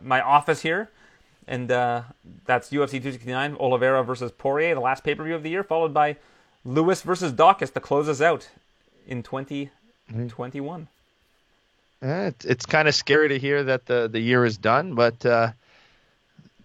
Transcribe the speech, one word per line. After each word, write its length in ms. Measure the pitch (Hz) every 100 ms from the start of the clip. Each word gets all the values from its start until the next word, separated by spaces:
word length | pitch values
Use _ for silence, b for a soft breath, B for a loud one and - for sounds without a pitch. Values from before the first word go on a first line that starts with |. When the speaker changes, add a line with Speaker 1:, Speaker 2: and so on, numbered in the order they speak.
Speaker 1:
my 180 | 131 131
office 420 | 127 143 156 151
here. 280 | 160 175 214 b b b b b -
And, 240 | 127 120
uh, 320 | 123 123 120 117 - - -
that's 280 | - 123 -
U 100 | 143
F 80 | 135
C 80 | 135
two 120 | 135
sixty-nine, 440 | 127 120 127 143 147
Oliveira 420 | 135 123 127 131
versus 300 | 120 123 120
Poirier, 420 | - 139 143 165
the 60 | 147
last 240 | 123 135
pay-per-view 300 | 151 147 156
of 80 | 165
the 60 | 151
year, 120 | 185
followed 320 | 196 165 160
by 220 | 147 151 147 b b b b
Lewis 380 | 123 143 165 185
versus 300 | 160 175 175
Daukaus 400 | 120 170 196 131
to 60 | -
close 280 | - 143 151
us 120 | 135
out 280 | 160 151 - _ _ _ _ _ -
in 160 | 123
twenty 480 | 110 135 139 143 139 _ _ _ - 113 120
twenty-one. 600 | 117 123 139 139 175 160 _ _ _ _ _ _ _ _ _ _ -
Speaker 2:
Yeah, 240 | 131 170 196
it's, 160 | - -
it's 200 | 113 -
kinda 240 | 156 151
scary 360 | - - 147 151
to 100 | 139
hear 240 | 139 143
that 220 | 131 131 -
the, 220 | 123 113
the 120 | 113
year 240 | 113 123
is 120 | 120 104
done, 380 | 110 127 180 120
but, 280 | 120 117
uh, 280 | 123 117 113 113 b b b b b b _ _ - _